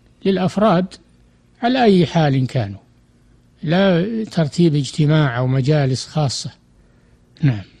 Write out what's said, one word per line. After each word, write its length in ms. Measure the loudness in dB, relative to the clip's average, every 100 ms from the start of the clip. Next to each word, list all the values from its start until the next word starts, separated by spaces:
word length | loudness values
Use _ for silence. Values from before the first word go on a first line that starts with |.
| _ _
للأفراد 640 | -2 -2 -2 0 2 2 0 -8 _ _ _ _ _ _
على 220 | -2 2
أي 220 | 4 4 2
حال 400 | 2 0 0 -2
كانوا، 320 | -4 -6 -10 _ _ _ _ _ _ _ _
لا 640 | -4 0 2 2 -2 -6
ترتيب 500 | -6 -4 -2 2 2
اجتماع 640 | 2 -4 0 2 2 2 0
أو 80 | -2
مجالس 600 | 0 0 0 0 -2 -4
خاصة. 440 | -4 -4 -4 -12 -16 _ _ _ _ _ _ _ _
نعم. 200 | -2 -2 -8 _